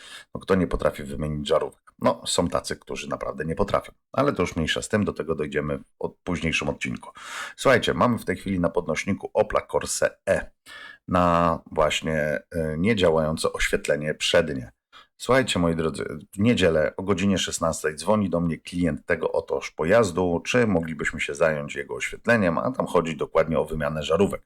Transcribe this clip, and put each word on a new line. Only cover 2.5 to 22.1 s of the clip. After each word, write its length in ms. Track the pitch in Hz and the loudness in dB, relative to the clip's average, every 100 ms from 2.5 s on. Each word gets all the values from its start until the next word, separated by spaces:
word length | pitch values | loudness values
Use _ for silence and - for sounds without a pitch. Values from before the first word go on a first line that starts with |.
| - - 73 | 0 -4 -8
którzy 340 | - 69 71 | -8 -10 -6
naprawdę 360 | - - 67 78 | -6 -6 -6 -6
nie 100 | 82 | -2
potrafią. 360 | 98 - - - _ | 0 0 -4 -14 _
Ale 220 | - 143 | 0 0
to 100 | 113 | 0
już 120 | - - | -2 0
mniejsza 260 | 78 - | -2 -2
z 80 | - | -2
tym, 160 | 107 90 | 0 0
do 80 | |
tego 220 | - 80 78 | -2 -4 -4
dojdziemy 420 | 76 73 73 69 | -2 -2 -2 -6
w 60 | - _ | -8 _
od-, 180 | 85 - | -10 -8
późniejszym 460 | - 85 80 - 73 | -6 -2 0 0 -2
odcinku. 420 | 67 65 57 - - - - - - | -4 -6 -8 -12 -16 -14 -12 -12 0
Słuchajcie, 380 | 135 123 76 | 4 4 4
mamy 240 | 65 120 113 | 2 2 2
w 80 | - | -2
tej 120 | 92 | -4
chwili 220 | 95 95 | -2 0
na 100 | 82 | 0
podnośniku 640 | 90 78 80 - 95 - | 0 -2 -4 -2 -4 -2
Opla 280 | - - 69 | 0 0 0
Corsa 480 | - 73 - - - - - | -2 -2 -2 -2 -2 -2 0
E 200 | 87 - _ - - - - - | 0 -2 _ -20 -20 -20 -18 -2
na 520 | 90 87 85 85 82 - | 2 4 6 4 2 -4
właśnie, 440 | - 76 - 80 78 | 0 2 2 -2 -2
e, 260 | 76 71 - 82 78 78 | 0 -2 -4 -4 -2 0
niedziałające 760 | 95 113 90 80 78 78 - | 0 4 4 4 2 0 -2
oświetlenie 600 | - - 76 - 73 76 | -2 -2 -2 0 -2 -2
przednie. 580 | - - 87 80 67 60 - _ - _ _ | -4 2 2 2 -4 -10 -18 _ -20 _ _
Słuchajcie, 420 | - 131 123 95 | 2 2 2 2
moi 160 | 85 80 | 2 2
drodzy, 280 | 80 71 - 76 - | -2 -2 -8 -8 -12
w 60 | 95 | 0
niedzielę 540 | 110 110 90 80 76 - | 2 4 4 4 2 -2
o 60 | |
godzinie 340 | 95 92 98 95 | -2 0 2 2
szesnastej 580 | - - 82 78 80 76 | 0 -2 -2 0 -4 -4
dzwoni 340 | 92 107 95 | 0 2 2
do 100 | 85 | 0
mnie 180 | 85 78 | 0 -2
klient 480 | - 90 87 71 - | -6 -2 0 0 -2
tego 260 | 82 80 | 0 0
otoż 400 | - - 71 - | -2 -2 -6 -6
pojazdu, 720 | - 78 113 104 82 90 85 - | -4 4 4 4 2 0 0 0
czy 220 | 127 113 | 0 2
moglibyśmy 540 | 92 82 76 78 76 | 2 0 -4 -4 -4
się 140 | - 73 | -6 2
zająć 400 | 80 76 71 71 | 2 2 -4 -8
jego 200 | 69 - | -8 -8
oświetleniem, 600 | - | -8